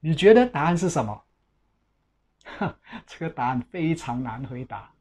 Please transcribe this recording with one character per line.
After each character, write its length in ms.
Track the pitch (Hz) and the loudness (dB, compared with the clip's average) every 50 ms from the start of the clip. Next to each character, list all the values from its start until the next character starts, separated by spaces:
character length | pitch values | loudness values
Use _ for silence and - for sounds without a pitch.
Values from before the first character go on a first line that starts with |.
你 120 | - 156 165 | 0 -2 -2
觉 200 | 139 156 196 220 | 4 8 8 8
得 120 | 240 247 | 8 6
答 180 | 247 - 143 147 | 4 0 -2 0
案 140 | 165 175 170 | 0 0 2
是 120 | 180 180 | 0 0
什 160 | - 151 120 | 0 -2 -4
么？ 180 | 107 104 - _ _ _ _ _ _ _ _ _ _ _ _ _ _ _ _ _ _ _ _ _ _ _ _ _ - - - | -4 -6 -12 _ _ _ _ _ _ _ _ _ _ _ _ _ _ _ _ _ _ _ _ _ _ _ _ _ -20 -8 -6
<laughs> 160 | 208 180 - _ _ - - 226 - | -6 -6 -6 _ _ -20 -20 -20 -20
这 140 | _ - - | _ -14 -10
个 100 | 165 165 | -10 -10
答 160 | - - 127 | -6 -4 -4
案 160 | 123 131 123 120 _ | -2 -2 -4 -6 _
非 240 | - 180 165 160 165 | -8 -4 -2 -2 -2
常 300 | 156 - - 120 123 131 | -2 -4 -8 -6 -6 -6
难 200 | 120 110 117 135 | -8 -8 -10 -12
回 200 | 120 131 123 127 | -12 -12 -12 -12
答。 240 | - - 98 98 - _ _ | -12 -14 -16 -16 -18 _ _